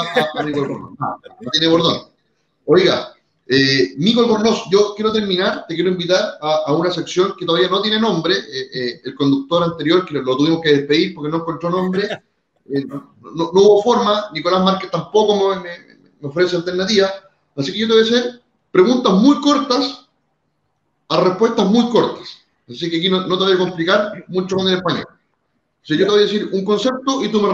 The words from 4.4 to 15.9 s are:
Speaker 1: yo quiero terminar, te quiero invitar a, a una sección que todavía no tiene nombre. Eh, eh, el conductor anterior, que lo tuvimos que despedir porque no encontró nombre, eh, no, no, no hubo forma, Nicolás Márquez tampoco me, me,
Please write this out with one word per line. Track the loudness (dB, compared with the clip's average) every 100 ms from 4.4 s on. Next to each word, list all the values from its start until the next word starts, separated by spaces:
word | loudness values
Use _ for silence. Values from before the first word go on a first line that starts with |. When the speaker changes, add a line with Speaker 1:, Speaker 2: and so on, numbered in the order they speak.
| 0 0 2
Speaker 1:
yo | 2 2
quiero | -2 -2
terminar, | -2 -2 -2 -2 -4 -6
te |
quiero | -2 -2
invitar | -2 0 0 0 -4
a, | -2 -2 0
a |
una | 0 0
sección | -2 -2 -2 -2 -2
que |
todavía | -2 0 0
no | 0
tiene | 0 0
nombre. | 0 0 -2
Eh, | -2 -4 -10 -10
eh, | -6 -8 -8
el | -12
conductor | -2 0 0 0 0
anterior, | 0 -2 0 0
que | 0
lo | -4 -2 0
tuvimos | 0 2
que | 2
despedir | 2 2 0 0
porque | -4 -6
no | -6
encontró | -6 -6 -4
nombre, | -2 -2 -2 -4 -8 _ _ _ _ -6
eh, | -6
no, | -6 -10 -16 _
no, | -12 -6 0
no | 4
hubo | 6 6
forma, | 4 2 2 -2 -4
Nicolás | -6 0 2
Márquez | 2 0 -4
tampoco | -6 0 2 2 2 0
me, | -2
me, | -8 -16 -20